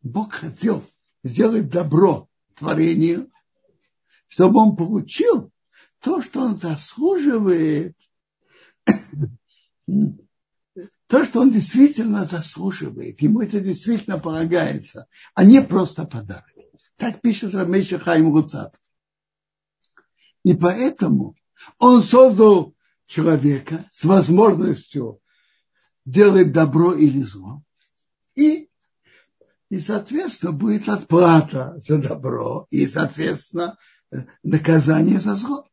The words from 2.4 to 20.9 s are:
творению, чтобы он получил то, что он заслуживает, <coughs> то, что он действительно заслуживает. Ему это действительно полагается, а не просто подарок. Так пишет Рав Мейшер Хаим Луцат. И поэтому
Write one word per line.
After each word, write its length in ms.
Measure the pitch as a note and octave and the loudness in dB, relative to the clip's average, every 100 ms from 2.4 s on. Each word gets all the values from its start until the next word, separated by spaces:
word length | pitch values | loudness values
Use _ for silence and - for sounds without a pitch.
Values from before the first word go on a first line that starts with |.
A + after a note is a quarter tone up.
| _ _ | _ _
творению, 760 | D#3 D#3 E3 D#3+ E3 E3+ C4+ _ _ _ _ _ _ _ _ _ _ | -6 -2 0 0 0 -2 -8 _ _ _ _ _ _ _ _ _ _
чтобы 320 | - F#3 A3+ | 0 4 6
он 160 | A3 - | 4 2
получил 760 | E3+ G#3+ - - A#4+ D#4+ - _ _ _ _ _ | -4 -6 -8 -2 0 0 -4 _ _ _ _ _
то, 220 | - F4+ | -6 -6
что 200 | A#3 - | -6 -6
он 160 | B3+ G3+ | -6 -6
заслуживает, 1400 | F3 D3+ - - D#4+ F#4 C#4+ A3+ G3+ E3+ D#3 D3+ F3 _ _ _ _ _ _ _ _ _ - | -8 -10 -12 -4 -2 0 -2 0 0 0 0 -4 -6 _ _ _ _ _ _ _ _ _ -2
<coughs> 0 | - - D3 B2 - _ _ _ _ - - - - _ _ _ _ _ - E3+ _ _ | -2 -2 -10 -10 -10 _ _ _ _ -6 -2 -2 -6 _ _ _ _ _ -20 -20 _ _
то, 160 | C4 | 0
что 160 | D4 A#3 | 0 2
он 120 | C4 | 2
действительно 760 | A3 - A#3+ C#4+ B3+ A3+ G3+ E3+ | 2 -2 4 4 2 -4 -4 -4
заслуживает. 960 | F3 D#3 - B2+ - D2 - C#2+ - | -8 -10 -10 -10 -8 -12 -12 -16 -4
Ему 200 | D3+ A3 | 0 0
это 180 | G#3 G#3 | -2 -6
действительно 580 | F#3+ E3+ G#3+ A3+ - F#3 | -6 -8 -4 -6 -6 -8
полагается, 840 | E3+ D#3+ E3 E3+ D3+ C#3+ - - - _ - - | -8 -6 -2 -2 -4 -8 -12 -20 -20 _ -12 4
а 80 | |
не 180 | F#3+ C4+ | 8 8
просто 440 | C4 F#3+ F3+ - D#3+ | 6 -2 -2 -8 -12
подарок. 480 | A2+ G2+ F#2+ _ _ _ _ _ _ | -12 -14 -18 _ _ _ _ _ _
Так 240 | A#3+ - | -10 -2
пишет 320 | A#3 G3+ G#3 | -2 -2 -6
Рав 140 | F#3+ F3 | -4 -2
Мейшер 320 | F#3+ F#3+ F3+ | -2 -2 -6
Хаим 320 | - E3 D#3+ | -2 2 2
Луцат. 480 | D3+ D3+ - - _ _ _ _ _ _ _ _ _ _ _ _ _ _ _ _ _ | 2 -2 -8 -16 _ _ _ _ _ _ _ _ _ _ _ _ _ _ _ _ _
И 100 | F#3 | 0
поэтому 840 | D#3+ F3 G3+ C4 | 2 0 0 -4